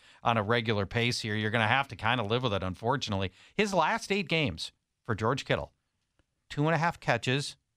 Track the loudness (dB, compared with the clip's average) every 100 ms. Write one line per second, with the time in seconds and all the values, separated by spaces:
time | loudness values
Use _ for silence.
0 | -14 -4 0 2 2 2 2 0 0 0
1 | 0 -2 -2 -2 0 2 2 2 0 -4
2 | 0 0 0 0 0 0 -2 -4 -2 -2
3 | -2 -2 -4 -6 -6 -2 2 2 2 0
4 | -2 -2 0 0 0 -2 -10 -14 _ _
5 | -6 -2 0 0 0 -2 -2 _ _ _
6 | _ _ _ _ -8 -2 2 2 0 0
7 | 0 0 2 0 -2 -12 _